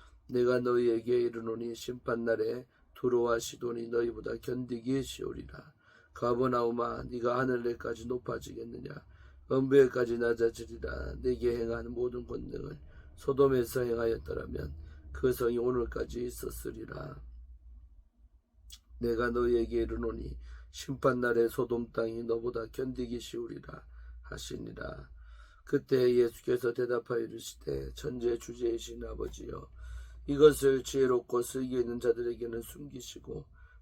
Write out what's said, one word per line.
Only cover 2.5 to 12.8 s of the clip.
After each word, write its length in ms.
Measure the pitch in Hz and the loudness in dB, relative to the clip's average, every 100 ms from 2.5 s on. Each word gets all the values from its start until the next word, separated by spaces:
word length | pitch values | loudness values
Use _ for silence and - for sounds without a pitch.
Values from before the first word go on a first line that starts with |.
| 120 127 _ _ | -4 -8 _ _
두로와 460 | - 123 185 117 117 | -2 2 4 4 2
시돈이 480 | - - 120 120 117 | -2 -6 -6 -6 -2
너희보다 480 | 120 120 110 113 117 | 0 0 0 -6 -8
견디기 640 | - 127 123 120 117 135 | -4 -4 -4 -6 -2 -2
쉬우리라. 720 | 127 - - - - - - - _ - _ | -2 -6 -8 -8 -12 -16 -20 -20 _ -20 _
가버나움아 920 | - 120 123 127 123 117 117 120 117 | -2 0 2 4 4 2 2 -2 -4
네가 360 | 123 120 120 123 | -6 -2 0 2
하늘에까지 640 | 131 123 120 117 117 113 117 | 2 2 0 -2 -4 -6 -4
높아지겠느냐? 880 | 123 - 117 127 113 117 120 - - - - - - - | -6 -4 -6 -6 -10 -10 -10 -12 -14 -16 -20 -20 -14 0
음부에까지 680 | 131 135 139 127 127 117 117 | 2 8 10 10 8 0 2
낮아지리라. 960 | 117 117 117 113 113 113 - - - - | 2 4 2 0 -10 -10 -8 -8 -8 -4
네게 360 | 127 120 120 120 | -2 0 0 0
행한 340 | 117 117 117 | -2 -4 -6
모든 340 | 123 123 123 | -4 -4 -4
권능을 540 | 117 120 120 - - - | -8 -8 -8 -8 -10 -12